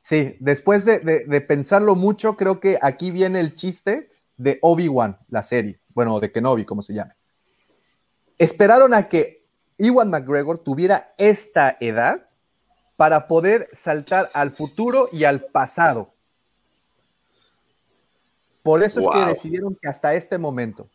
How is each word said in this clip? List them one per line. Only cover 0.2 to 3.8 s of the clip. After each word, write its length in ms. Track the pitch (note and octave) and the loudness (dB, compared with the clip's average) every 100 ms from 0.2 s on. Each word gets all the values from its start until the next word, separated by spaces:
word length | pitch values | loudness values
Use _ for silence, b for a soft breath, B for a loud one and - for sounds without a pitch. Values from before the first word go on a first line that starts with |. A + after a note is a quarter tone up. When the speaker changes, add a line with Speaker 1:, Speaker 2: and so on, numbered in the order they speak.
| C3+ - | -2 -4
Speaker 1:
después 460 | C3 C#3 - G#3 G3+ | -2 0 2 2 2
de, 140 | G#3 | 0
de, 260 | D#3+ D#3 C#3+ | 0 -2 0
de 160 | C#3+ | -4
pensarlo 540 | C#3+ C#3+ C#3 G3+ G#3 F#3 | 0 -4 2 2 4 2
mucho, 400 | F#3+ G#3 A3 G#3 | 0 0 -4 -2
creo 220 | F#3+ F#3+ | -2 0
que 180 | G3 F3+ | 0 0
aquí 300 | C#3 C3+ F3+ | -2 -2 -8
viene 280 | F3+ F#3 F#3 | -2 -2 0
el 160 | D#3+ - | -4 -6
chiste 560 | F#3 E3+ | -10 -8